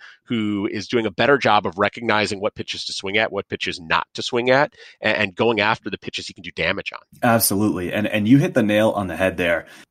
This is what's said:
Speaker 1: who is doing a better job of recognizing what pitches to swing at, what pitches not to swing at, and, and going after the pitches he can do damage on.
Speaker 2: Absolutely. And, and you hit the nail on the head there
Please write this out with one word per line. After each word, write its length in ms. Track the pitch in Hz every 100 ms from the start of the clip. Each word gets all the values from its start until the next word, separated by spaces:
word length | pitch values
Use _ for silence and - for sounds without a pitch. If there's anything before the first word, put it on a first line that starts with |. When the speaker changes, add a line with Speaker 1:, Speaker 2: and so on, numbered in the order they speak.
| - -
Speaker 1:
who 440 | - 117 107 101 104
is 160 | 104 92
doing 200 | 120 107
a 40 |
better 280 | 87 120 139
job 280 | 113 104 98
of 120 | 90
recognizing 640 | 101 - 117 107 101 98
what 140 | 104
pitches 300 | - - 92
to 80 | -
swing 240 | - 95 104
at, 160 | 110
what 160 | 98 -
pitches 320 | - 92 90
not 260 | 80 85 -
to 80 | -
swing 280 | - 120 123
at, 240 | 131 151 - - -
and, 160 | 107 110
and 180 | 101
going 260 | 90 117 107
after 280 | 104 117 104
the 100 | 95
pitches 280 | - - -
he 80 |
can 80 | -
do 100 | 87
damage 400 | - 82 98 -
on. 80 | - - -
Speaker 2:
Absolutely. 720 | 123 113 - 101 107 90 90
And, 140 | 101 104
and 220 | 107 104
you 100 | 139
hit 160 | 180
the 80 | 131
nail 280 | 104 107 110
on 180 | 101 95
the 80 | 80
head 200 | 95 90
there 300 | 87 82 - - -